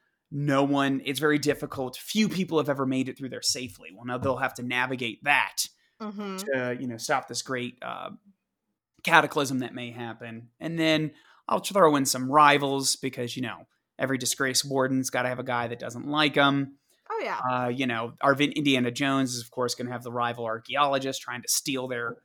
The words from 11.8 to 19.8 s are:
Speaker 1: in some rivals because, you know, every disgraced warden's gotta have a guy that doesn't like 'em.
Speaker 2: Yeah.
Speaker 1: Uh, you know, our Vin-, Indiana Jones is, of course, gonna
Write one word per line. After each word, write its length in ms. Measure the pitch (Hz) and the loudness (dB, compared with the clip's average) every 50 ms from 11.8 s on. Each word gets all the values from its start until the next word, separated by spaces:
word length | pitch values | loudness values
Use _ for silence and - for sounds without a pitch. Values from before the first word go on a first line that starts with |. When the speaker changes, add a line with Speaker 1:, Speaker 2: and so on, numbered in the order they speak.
| 180 156 147 | 8 8 8
Speaker 1:
in 100 | 139 135 | 6 4
some 240 | 131 - 123 127 131 | 2 0 -2 -2 2
rivals 640 | 139 151 151 143 143 143 143 135 139 139 135 131 - | 6 8 10 10 8 8 4 0 0 0 0 0 0
because, 400 | - - 135 - - 123 120 - | -2 -2 -6 -6 -4 -6 -6 -4
you 60 | 135 127 | -6 -6
know, 240 | 113 95 82 - - _ _ _ _ _ - | -6 -8 -10 -14 -20 _ _ _ _ _ -4
every 200 | 131 131 135 123 | -2 0 0 0
disgraced 500 | 123 117 - - 139 131 127 - - 143 | 0 -2 -2 0 0 0 0 0 -2 0
warden's 420 | 135 135 131 131 135 131 127 - | 0 2 2 2 2 0 0 0
gotta 180 | - 127 123 123 | -2 -2 0 0
have 100 | 127 131 | -2 -4
a 40 | 123 | -4
guy 240 | 127 123 120 120 117 | -2 -2 -2 -2 -4
that 120 | 120 117 | -6 -8
doesn't 260 | 120 120 117 120 - 147 | -10 -10 -10 -8 -6 -4
like 280 | 147 151 156 147 139 | 0 2 2 2 4
'em. 420 | 147 143 139 139 139 139 135 - _ _ _ _ _ _ - 427 453 311 | 4 4 4 4 2 0 -2 -6 _ _ _ _ _ _ -8 -6 -6 -4
Speaker 2:
Yeah. 200 | 214 180 - 127 127 | -4 -4 -4 -2 -2
Speaker 1:
Uh, 180 | 127 127 127 123 123 | -2 0 -2 -2 -2
you 120 | 135 135 | -2 -2
know, 280 | 123 117 113 117 117 120 - - | -2 -2 -4 -4 -6 -6 0 2
our 120 | 139 139 | 2 4
Vin-, 180 | 135 147 143 - | 4 4 2 2
Indiana 380 | 160 147 143 135 127 123 120 | 2 2 4 4 4 2 0
Jones 440 | 120 127 143 139 135 135 135 123 123 | 0 0 0 0 2 2 0 0 -2
is, 80 | 123 117 | -6 -8
of 80 | - | -8
course, 240 | - 127 123 120 - | -4 -2 -2 -2 -2
gonna 180 | - | -4